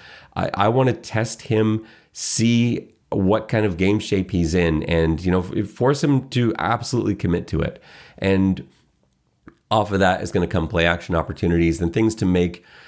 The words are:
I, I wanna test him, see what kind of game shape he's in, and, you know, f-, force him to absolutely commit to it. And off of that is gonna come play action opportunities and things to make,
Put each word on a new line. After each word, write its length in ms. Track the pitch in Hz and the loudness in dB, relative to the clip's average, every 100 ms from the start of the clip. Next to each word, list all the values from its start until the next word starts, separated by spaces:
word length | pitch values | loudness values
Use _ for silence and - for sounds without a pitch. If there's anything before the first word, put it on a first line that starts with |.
| - - - - | -20 -20 -12 -6
I, 160 | - | -4
I 140 | - 104 | 0 2
wanna 260 | 123 131 | 2 2
test 500 | - - 113 110 - | 0 -4 -4 -4 -6
him, 400 | - 110 107 107 - - _ | -2 0 2 0 -6 -20 _
see 800 | - - - 117 117 120 - - _ _ | -12 -6 0 2 2 2 -2 -8 _ _
what 380 | - 95 110 - | -2 2 0 0
kind 180 | 113 107 | 0 0
of 120 | 85 | 0
game 220 | 95 104 | 2 2
shape 300 | - 98 92 | 0 -2 0
he's 240 | 92 82 | 0 0
in, 300 | 90 85 78 | 2 2 0
and, 400 | - 82 80 80 90 | 0 2 2 0 0
you 60 | |
know, 80 | 90 | 0
f-, 280 | 85 - 98 | 0 -4 -6
force 340 | - 127 143 | -2 0 2
him 260 | 151 135 135 | 2 0 0
to 240 | 123 120 - | -2 0 0
absolutely 560 | 87 117 - 120 101 95 | -2 -2 -2 -2 -2 -2
commit 320 | 90 85 87 | -2 -2 -2
to 140 | 76 | -2
it. 200 | 71 - - - - - | -4 -6 -18 -20 -20 -4
And 480 | 98 95 95 92 - _ _ _ _ _ _ _ - - - | 0 2 2 -2 -8 _ _ _ _ _ _ _ -20 -20 -2
off 220 | 110 101 | 0 0
of 80 | 98 | 2
that 220 | 95 90 | 2 2
is 100 | 90 | -2
gonna 160 | 98 85 | -2 0
come 200 | 87 82 | -2 -2
play 180 | 87 85 | 0 0
action 300 | 85 - 85 | 0 -2 -2
opportunities 640 | 80 - 90 85 82 80 | -2 -4 0 2 2 0
and 120 | 87 | -2
things 200 | 113 113 110 | 0 0 0
to 100 | 95 | 0
make, 380 | 90 90 87 - - | 2 0 -4 -18 -20